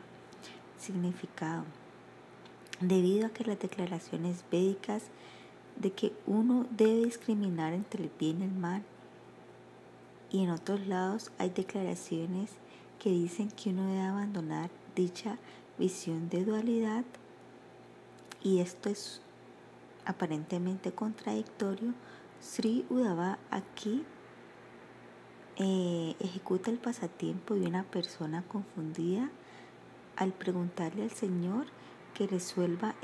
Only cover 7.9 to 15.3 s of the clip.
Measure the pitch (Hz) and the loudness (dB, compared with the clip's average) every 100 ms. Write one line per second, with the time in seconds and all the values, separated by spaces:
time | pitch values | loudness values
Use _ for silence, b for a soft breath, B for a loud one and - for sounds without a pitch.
7.9 | 208 160 - 156 170 190 190 175 196 208 | -4 -4 0 0 2 0 0 0 -2 -4
8.9 | - - - - - - - - - - | -12 -20 -20 -20 -20 -20 -20 -20 -20 -20
9.9 | - - - - 190 180 170 - 202 190 | -20 -20 -20 0 2 4 2 0 0 2
10.9 | 185 185 214 - - 185 180 185 196 185 | 2 2 0 -4 -2 0 0 -2 -2 -2
11.9 | 180 - 165 165 185 214 - B B B | -2 -4 -2 0 -2 -4 -8 B B B
12.9 | - 202 175 170 - 208 - 202 185 190 | -2 4 4 4 0 -4 -2 0 0 2
13.9 | 190 190 202 208 196 156 156 170 - - | 2 0 0 -2 -2 -2 -2 -4 -8 -4
14.9 | - 180 180 214 | 2 2 0 -6